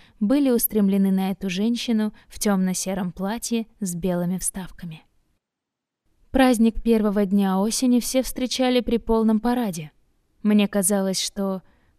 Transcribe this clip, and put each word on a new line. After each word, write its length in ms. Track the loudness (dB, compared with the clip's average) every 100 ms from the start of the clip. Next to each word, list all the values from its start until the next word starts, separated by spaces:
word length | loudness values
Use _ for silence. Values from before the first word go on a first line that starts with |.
| -16 -4
были 320 | 0 2 4
устремлены 600 | 2 0 0 2 2 2
на 200 | 2 -2
эту 180 | -4 -6
женщину 640 | -2 -2 -2 -2 -2 -2 -6 -18
в 100 | -4
тёмно-сером 760 | 0 2 0 -2 -4 -4 -6
платье 540 | -6 -6 -6 -4 -4 -6 -8
с 160 | -8
белыми 420 | -4 -2 -2 -2 -4
вставками. 640 | -6 -10 -14 -14 -16 -16 _ _ _ _ _ _ _ _ _ _ _ _ _
Праздник 540 | 2 4 4 2 2
первого 420 | 0 2 2 0
дня 320 | 2 2 2 0
осени 420 | 0 0 2 2
все 220 | 2 -2
встречали 580 | -2 -4 -6 0 2 2
при 180 | 0 -2
полном 420 | 0 2 2 2
параде. 520 | 0 -2 -2 -6 -12 _ _ _ _ _
Мне 240 | 2 2 2
казалось, 520 | 0 0 0 0 -4
что 440 | -6 -6 -6 -6 -10 _ _